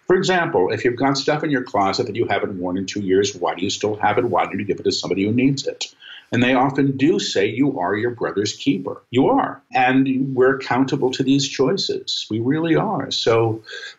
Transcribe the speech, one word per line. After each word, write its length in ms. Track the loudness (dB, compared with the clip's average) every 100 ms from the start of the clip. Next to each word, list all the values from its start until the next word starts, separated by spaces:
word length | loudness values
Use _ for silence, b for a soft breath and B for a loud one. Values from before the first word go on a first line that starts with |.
| 0
for 100 | 2
example, 540 | 4 2 2 2 0
if 140 | 0 -2
you've 120 | 0
got 200 | 0 0
stuff 260 | 0 -2
in 60 | 0
your 140 | -2
closet 420 | -2 0 0 0 -4
that 100 | -2
you 120 | -2
haven't 320 | 0 -2 -4
worn 180 | -4 -4
in 80 | -4
two 160 | -4
years, 340 | 2 2 2 -2
why 200 | -4 -2
do 80 |
you 80 | -4
still 240 | -2 -4 0
have 240 | 0 0
it? 60 | 0
Why 200 | 0 -2
don't 140 | -4
you 60 | -4
give 140 | -2
it 40 |
to 80 | -2
somebody 320 | -2 -2 0
who 80 | 0
needs 340 | 2 2 0 -4
it? 300 | -8 -12 B B B B
And 120 | 0
they 100 | 2
often 420 | 2 2 2 0 2
do 220 | 2 2
say, 300 | 0 0 0
"You 320 | 2 0 0
are 160 | -2 0
your 160 | -2
brother's 420 | -2 -4 -2 -4
keeper." 480 | -2 -2 -2 -4 -10 _
You 200 | 2 2
are. 340 | 2 0 -6 _
And 640 | 0 2 4 2 0 0 2
we're 220 | 4 2
accountable 520 | -2 0 0 0 0
to 100 | 0
these 240 | 2 2 2
choices. 800 | 0 0 0 -2 -6 -4 -6 -4
We 100 | -2
really 360 | 0 0 2 0
are. 340 | 0 -4 -4
So 540 | -4 0 2 2 -2 B B B